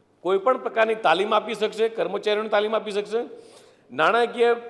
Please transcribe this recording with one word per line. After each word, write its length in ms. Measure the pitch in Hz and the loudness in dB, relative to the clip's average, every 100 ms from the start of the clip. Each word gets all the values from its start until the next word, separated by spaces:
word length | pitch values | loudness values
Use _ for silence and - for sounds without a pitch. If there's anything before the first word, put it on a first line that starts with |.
| _ _ | _ _
કોઈપણ 340 | 175 190 196 254 | -2 0 2 0
પ્રકારની 360 | 226 196 220 | 0 0 0
તાલીમ 400 | 220 165 170 214 | 2 2 2 2
આપી 200 | 214 214 | 0 0
શકશે, 340 | 214 214 185 220 | -2 -4 0 -2
કર્મચારીઓને 600 | 220 170 202 208 208 220 | -2 -4 -2 -2 -2 0
તાલીમ 260 | 208 214 | 0 0
આપી 160 | 220 208 | -2 -4
શકશે. 300 | 202 202 220 - - - - - _ _ | -6 -4 -6 -6 -12 -20 -20 -20 _ _
નાણાકીય 640 | 127 165 226 233 220 233 233 - | 0 2 4 2 2 2 2 -2